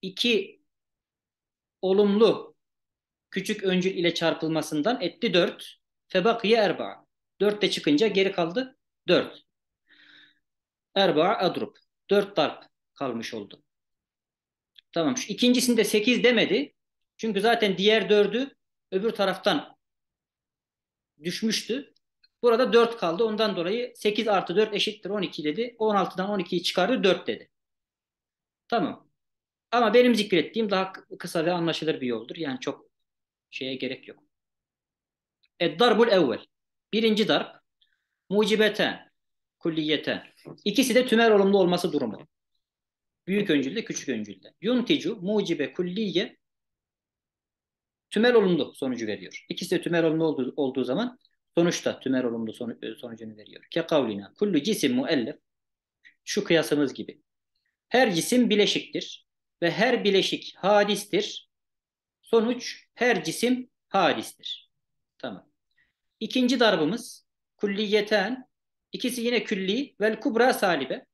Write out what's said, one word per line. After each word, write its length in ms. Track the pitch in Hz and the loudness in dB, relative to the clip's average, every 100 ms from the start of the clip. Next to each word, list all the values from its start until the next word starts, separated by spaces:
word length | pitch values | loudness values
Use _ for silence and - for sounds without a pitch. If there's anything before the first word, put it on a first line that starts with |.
İki 600 | 185 185 240 220 - - _ _ _ _ _ _ _ _ _ _ _ _ | -10 -4 0 0 -2 -12 _ _ _ _ _ _ _ _ _ _ _ _
olumlu 720 | 185 196 208 202 220 - - _ _ _ _ _ _ _ _ | 0 4 4 6 4 4 -6 _ _ _ _ _ _ _ _
küçük 320 | - 190 208 | -8 -6 -4
öncül 300 | 190 180 180 | 0 0 0
ile 200 | 190 170 | 0 -2
çarpılmasından 880 | 165 165 156 160 160 156 156 156 254 | 0 -2 -2 -2 -4 -4 -2 -2 -2
etti 340 | 180 - 233 | -4 -4 0
dört. 420 | 175 170 - - - _ _ _ | 2 2 -2 -18 -20 _ _ _
Febakiye 480 | 190 190 226 190 226 | 0 2 0 2 4
erba. 480 | 196 - 104 98 _ _ _ _ | 4 0 -6 -10 _ _ _ _
Dört 220 | 202 - | 0 2
de 80 | 185 | -2
çıkınca 360 | - - 147 220 | 0 2 2 2
geri 260 | 185 190 | 2 0
kaldı 460 | - 165 185 262 _ _ _ - | 0 -2 -4 -8 _ _ _ 2
dört. 340 | 165 - - _ _ _ _ _ _ _ - _ _ _ _ _ _ _ | 2 2 -10 _ _ _ _ _ _ _ -20 _ _ _ _ _ _ _
Erba 340 | 190 190 147 170 | 0 2 4 2
adrub. 480 | 226 185 - 214 _ _ _ _ | 2 -2 -2 -8 _ _ _ _
Dört 260 | 196 202 - | 0 2 0
darp 280 | 139 - - _ _ | -2 -2 -20 _ _
kalmış 400 | _ 139 117 113 | _ -6 -6 -8
oldu. 280 | 113 98 - _ _ _ _ _ _ _ _ _ _ _ _ _ | -10 -14 -18 _ _ _ _ _ _ _ _ _ _ _ _ _
Tamam. 240 | 170 160 123 | -2 -2 -2
Şu 160 | - | -6
ikincisinde 520 | 196 247 247 240 226 | 0 2 2 2 2
sekiz 400 | 214 214 208 233 | 2 2 2 2
demedi. 500 | 214 233 151 202 294 _ _ _ _ _ | 4 4 2 0 -4 _ _ _ _ _
Çünkü 240 | 226 196 | -4 0
zaten 380 | 208 233 214 175 | 0 2 0 2
diğer 300 | 202 220 185 | 2 2 4
dördü 460 | 208 208 214 277 _ _ _ _ | 4 4 0 -6 _ _ _ _
öbür 200 | 190 220 | -4 -2
taraftan 680 | - 196 185 - 196 - _ _ _ _ _ _ _ _ _ _ _ _ _ _ _ | -2 -2 0 0 0 -4 _ _ _ _ _ _ _ _ _ _ _ _ _ _ _
düşmüştü. 720 | 156 180 220 208 - 247 - _ _ _ _ _ | -10 -4 -2 -4 -4 -8 -8 _ _ _ _ _
Burada 300 | 233 226 247 | 2 4 4
dört 240 | 226 233 - | 4 4 0
kaldı. 280 | 175 170 | -4 0
Ondan 320 | 226 214 220 180 | -2 0 -2 -2
dolayı 360 | 170 226 247 - | -4 -4 -6 -4
sekiz 320 | 214 208 220 | -2 -2 0
artı 280 | 196 - 202 | 0 0 0
dört 180 | 214 | 0
eşittir 360 | 208 - 208 180 | 0 -4 -6 -8
on 120 | 208 | -6
iki 220 | 165 - | -6 -6
dedi. 320 | 151 156 240 - | -6 -4 -6 -2
On 160 | 220 | 0
altıdan 360 | 202 180 - 190 | 0 -2 -4 -4
on 80 | 208 | -4
ikiyi 240 | 175 180 | -4 -4
çıkardı. 420 | 175 - 185 247 | -2 0 0 2
Dört 220 | 190 175 - | 2 2 -2
dedi. 240 | 110 - _ _ _ _ _ _ _ _ _ _ _ _ | -10 -10 _ _ _ _ _ _ _ _ _ _ _ _
Tamam. 420 | 233 139 92 _ _ _ _ _ _ _ | -2 -2 -6 _ _ _ _ _ _ _
Ama 220 | 233 226 | 0 4
benim 200 | 226 247 | 6 6
zikrettiğim 560 | 220 208 226 226 220 220 | 4 2 0 0 -2 -2
daha 220 | 190 - | 0 -2
kı-, 260 | - _ - | -8 _ -14
kısa 260 | 175 175 | -6 -2
ve 80 | 156 | -2
anlaşılır 480 | 180 165 156 156 139 | 0 -2 -2 -2 -2
bir 60 | 131 | -2
yoldur. 300 | 113 113 170 | -6 -8 -10
Yani 240 | 156 127 | -8 -6
çok 300 | - 131 _ _ _ _ _ _ _ | -8 -10 _ _ _ _ _ _ _
şeye 240 | - 131 | -12 -10
gerek 340 | 135 131 127 - | -8 -8 -10 -16
yok. 140 | - _ _ _ _ _ _ _ _ _ _ _ _ _ _ | -20 _ _ _ _ _ _ _ _ _ _ _ _ _ _
Eddarbul 480 | 170 165 240 214 233 | -4 2 4 6 4
evvel. 380 | 196 143 101 - _ _ _ _ | 4 2 -2 -8 _ _ _ _
Birinci 360 | 208 226 208 196 | 0 0 2 2
darp. 280 | 151 - - _ _ _ _ _ _ _ | 0 -2 -14 _ _ _ _ _ _ _
Mucibeten. 840 | 196 214 208 214 208 147 - - _ _ _ _ _ | 0 2 2 2 2 -4 -4 -14 _ _ _ _ _
Kulliyeten. 640 | 175 160 151 147 - 104 - _ - - | -6 -4 -2 -2 -2 -6 -8 _ -20 -8
İkisi 300 | - 208 254 | -4 0 4
de 120 | 233 254 | 4 4
tümel 260 | 226 233 | 4 6
olumlu 260 | 208 196 196 | 6 6 4
olması 340 | 175 175 175 | 4 2 0
durumu. 360 | 147 123 98 85 _ _ _ _ _ _ _ _ _ - | -2 -4 -8 -18 _ _ _ _ _ _ _ _ _ -4
Büyük 240 | 202 196 | -2 2
öncülde, 340 | 147 131 202 | 0 0 -6
küçük 240 | - 156 - | -8 -10 -6
öncülde. 460 | 117 104 98 - _ | -8 -8 -14 -20 _
Yunticu, 560 | 190 247 233 147 151 220 | -2 -2 2 0 0 -6
mucibe, 560 | 180 214 170 160 135 | -2 -2 -2 -4 -4
kulliye 640 | - 180 185 214 165 233 _ _ _ _ _ _ _ _ _ _ _ _ _ _ _ _ _ _ | -4 -6 -4 -2 -2 -4 _ _ _ _ _ _ _ _ _ _ _ _ _ _ _ _ _ _
tümel 240 | - 233 | 0 4
olumlu 400 | 240 196 170 127 | 4 4 2 -2
sonucu 320 | - 131 120 110 | -6 -6 -4 -6
veriyor. 400 | 98 87 - - | -6 -10 -18 -12
İkisi 220 | 170 175 | -10 -4
de 120 | 175 | -4
tümel 220 | 170 170 | 0 0
olumlu 200 | 160 160 | 2 2
olduğu, 280 | 160 139 127 - | -2 -2 -6 -2
olduğu 280 | 139 127 | -4 -2
zaman 340 | 123 143 247 - _ _ _ | -4 -2 -4 -8 _ _ _
sonuçta 460 | - 170 160 - - | 0 0 0 -4 -6
tümel 240 | 131 131 | -2 -2
olumlu 280 | 123 113 110 | -2 -4 -8
sonu-, 260 | 107 117 - | -8 -10 -10
e, 120 | 113 | -12
sonucunu 420 | 110 120 113 110 107 | -12 -16 -16 -18 -18
veriyor. 280 | 101 104 _ | -20 -20 _
Ke 160 | - 165 | -6 0
kavlina. 460 | 156 120 101 98 _ | 0 0 -4 -10 _
Kullu 240 | 208 170 | 0 0
cisim 320 | 143 208 143 | 0 0 0
muellef. 420 | 123 135 151 110 - _ _ _ _ _ _ - _ | 0 0 -2 -2 -8 _ _ _ _ _ _ -20 _
Şu 200 | - - | -6 -6
kıyasımız 500 | 196 165 147 147 143 | 0 0 2 0 -2
gibi. 280 | - 95 - _ _ _ _ _ _ _ | -4 -14 -16 _ _ _ _ _ _ _
Her 260 | 240 247 | 2 2
cisim 360 | 170 - 247 226 | 0 0 2 2
bileşiktir 760 | 208 208 - - - - - _ _ _ _ | 4 2 0 -6 -10 -10 -16 _ _ _ _
ve 80 | 170 | -4
her 340 | 156 233 240 | 2 2 2
bileşik 500 | 202 190 - 156 - - | 2 2 2 -4 -10 -4
hadistir. 920 | 185 208 208 202 - 190 208 - _ _ _ _ _ _ _ _ | 2 4 4 -2 -2 -4 -4 -10 _ _ _ _ _ _ _ _
Sonuç 640 | _ 226 220 254 - - _ | _ 2 2 -4 -8 -16 _
her 300 | - 247 208 | -2 0 0
cisim 460 | 160 160 233 247 - _ _ | -2 -2 0 0 -4 _ _
hadistir. 840 | 196 165 113 - - - - _ _ _ _ _ _ | 0 2 0 -6 -14 -18 -18 _ _ _ _ _ _
Tamam. 320 | 123 92 _ _ _ _ _ _ _ _ | -14 -14 _ _ _ _ _ _ _ _
İkinci 400 | 220 - 247 247 | -6 0 0 4
darbımız 640 | 226 185 151 226 - - _ _ _ _ | 4 4 0 -2 -8 -20 _ _ _ _
kulliyeten. 920 | 208 196 214 208 208 214 190 262 - _ _ _ _ | -4 -2 0 0 2 0 0 -6 -12 _ _ _ _
İkisi 300 | 185 254 247 | -6 -6 -4
yine 220 | 233 240 | -2 -2
külli 500 | - 196 190 220 277 _ | -2 -4 -2 -2 -4 _
vel 200 | 214 220 | -2 0
kubra 320 | 285 233 254 | -2 2 2
salibe. 540 | 247 196 160 135 214 _ | 2 0 0 -2 -8 _